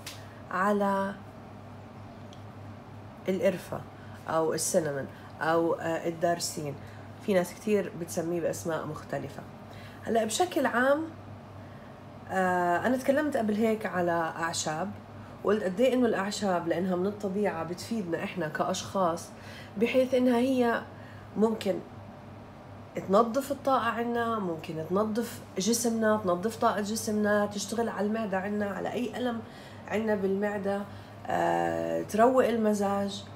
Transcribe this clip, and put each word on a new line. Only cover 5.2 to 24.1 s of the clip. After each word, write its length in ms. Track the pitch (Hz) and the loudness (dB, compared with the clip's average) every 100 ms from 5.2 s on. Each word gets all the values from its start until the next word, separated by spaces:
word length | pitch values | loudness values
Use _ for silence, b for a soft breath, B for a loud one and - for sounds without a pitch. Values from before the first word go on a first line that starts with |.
| B B | B B
أو، 340 | 151 165 165 | 2 4 4
آه، 340 | - 165 165 170 | 0 -2 -2 -2
الدارسين. 640 | 165 175 175 - - 147 139 B B B - - | 0 2 2 -2 -4 -6 -6 B B B -8 2
في 80 | |
ناس 200 | 185 180 | 4 2
كتير 380 | - 214 208 180 160 | -2 2 2 2 -6
بتسميه 400 | 170 - 165 175 | -6 -2 -2 0
بأسماء 460 | 156 - 170 156 151 | 0 -2 -2 -2 -4
مختلفة. 560 | 151 - 139 139 - - - - B B B | -8 -6 -6 -6 -10 -14 -14 -16 B B B
هلأ 220 | - 226 | 0 2
بشكل 420 | 220 - 359 330 254 | 2 2 2 2 2
عام، 380 | 226 262 294 320 - - - - - B B B B - - - | 4 4 4 0 -8 -14 -16 -16 -16 B B B B -16 -14 -2
آه، 560 | 190 185 180 175 175 220 | 2 4 4 4 4 2
أنا 100 | 262 | 2
تكلمت 400 | 277 277 294 - | 4 2 2 0
قبل 180 | 214 | 2
هيك 320 | 208 226 220 190 | 2 2 2 0
على 260 | 180 175 | 0 2
أعشاب، 760 | 170 160 160 165 170 165 156 196 - - B B B | 2 0 -2 -2 -2 -2 -2 -4 -8 -12 B B B
وقلت 180 | - 214 | 2 2
قد 180 | 185 180 | 2 4
إيه 140 | 254 | 4
إنه 120 | 254 240 | 6 4
الأعشاب 640 | 180 202 - 208 175 165 | 4 0 0 2 2 2
لأنها 280 | 165 190 180 | 0 2 2
من 100 | 196 | 0
الطبيعة 580 | 208 202 190 196 165 | -2 -2 0 0 0
بتفيدنا 600 | 160 180 - 226 175 165 | -4 -6 -4 -4 -2 -2
إحنا 240 | 196 180 156 | -2 -4 -2
كأشخاص، 800 | - - 190 - 196 175 170 - - B B B 202 | 0 0 -2 -2 0 2 0 -6 -14 B B B 0
بحيث 340 | 233 262 254 | 2 4 4
إنها 240 | 254 254 240 | 6 6 6
هي 440 | 262 254 240 226 - - B B B 190 | 4 4 4 2 -2 -12 B B B 2
ممكن 380 | 226 214 196 170 - - - - - - - - - - - 180 - | 4 4 0 -2 -4 -14 -16 -16 -16 -16 -16 -16 -16 -16 -10 -6 4
تنظف 440 | 196 233 254 269 | 6 6 2 -2
الطاقة 320 | 277 277 262 | -2 2 4
عنا، 540 | 226 220 233 | 2 0 0